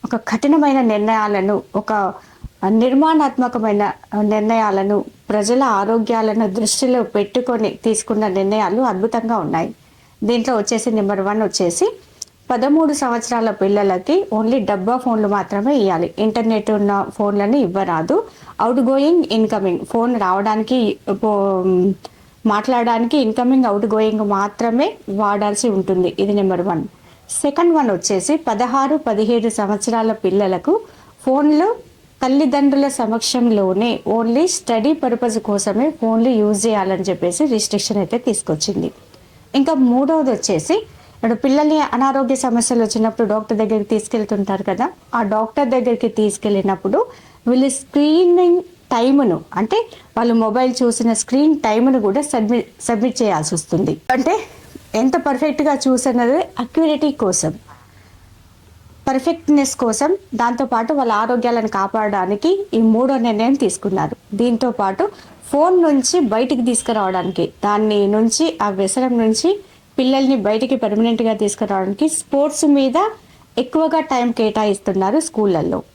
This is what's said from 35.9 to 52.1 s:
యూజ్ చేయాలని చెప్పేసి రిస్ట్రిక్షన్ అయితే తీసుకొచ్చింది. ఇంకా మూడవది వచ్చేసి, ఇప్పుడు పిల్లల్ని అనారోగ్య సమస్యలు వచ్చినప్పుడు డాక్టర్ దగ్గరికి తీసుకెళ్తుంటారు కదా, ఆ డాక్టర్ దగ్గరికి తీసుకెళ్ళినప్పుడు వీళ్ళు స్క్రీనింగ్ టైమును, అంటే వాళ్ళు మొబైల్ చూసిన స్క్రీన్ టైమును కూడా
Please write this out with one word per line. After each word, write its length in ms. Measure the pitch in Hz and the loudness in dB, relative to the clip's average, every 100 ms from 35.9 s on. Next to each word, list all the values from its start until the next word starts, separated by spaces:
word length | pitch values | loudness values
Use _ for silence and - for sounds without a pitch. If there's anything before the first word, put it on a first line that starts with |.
| 311 226 226 233 | -2 -2 2 2
యూజ్ 380 | 233 208 208 226 | 2 2 0 0
చేయాలని 340 | 214 190 185 | 0 0 -2
చెప్పేసి 440 | 190 175 175 175 302 | -2 -2 -2 0 0
రిస్ట్రిక్షన్ 520 | 220 - 208 - 208 | 0 -2 -4 -2 -2
అయితే 200 | 175 240 | -2 -2
తీసుకొచ్చింది. 760 | 247 202 - 156 - 190 170 - - - - - - 277 | -2 -4 -4 -4 -2 -4 -6 -8 -20 -20 -20 -20 -6 -2
ఇంకా 180 | 277 | 0
మూడవది 580 | 311 254 247 277 320 262 | 2 2 2 2 2 0
వచ్చేసి, 420 | 208 - 170 156 | -2 -2 -2 0
ఇప్పుడు 600 | 392 440 - - - 226 | -2 -2 -20 -20 -6 -2
పిల్లల్ని 480 | 233 277 277 302 311 | 0 2 2 2 2
అనారోగ్య 540 | 285 233 269 269 254 262 | 0 0 0 0 0 0
సమస్యలు 480 | 254 233 233 240 | 0 0 0 0
వచ్చినప్పుడు 440 | 220 226 220 220 220 | 0 0 -2 0 -2
డాక్టర్ 300 | 214 214 214 | -2 -2 -2
దగ్గరికి 320 | 214 220 208 | 0 -2 0
తీసుకెళ్తుంటారు 720 | 220 214 233 208 208 196 196 | -2 -2 -6 -4 -4 -2 -4
కదా, 260 | 202 185 - - - 233 | -4 -2 -4 -6 -6 -4
ఆ 80 | |
డాక్టర్ 440 | 208 214 220 - 269 | 0 -2 -2 -2 0
దగ్గరికి 400 | 262 240 233 233 | 0 0 -2 -2
తీసుకెళ్ళినప్పుడు 960 | - 214 202 214 202 196 185 196 277 494 - - - - | 0 -2 0 -2 0 0 -2 0 0 -2 -8 -20 -6 0
వీళ్ళు 220 | 254 269 | 2 2
స్క్రీనింగ్ 920 | 269 - 285 294 320 359 349 359 349 | -2 -4 0 4 4 4 4 4 2
టైమును, 800 | 359 - _ 240 247 285 240 165 - | 0 -18 _ 0 2 4 2 0 -4
అంటే 340 | - 220 415 453 - - - | -6 -2 -2 -2 -12 -8 -2
వాళ్ళు 160 | 233 | 2
మొబైల్ 400 | 226 220 233 254 247 | 2 2 2 0 2
చూసిన 300 | 240 233 226 | 0 2 0
స్క్రీన్ 420 | 226 - 269 302 294 | -2 0 2 2 2
టైమును 420 | 226 214 254 262 | 0 2 2 2
కూడా 200 | 202 | 2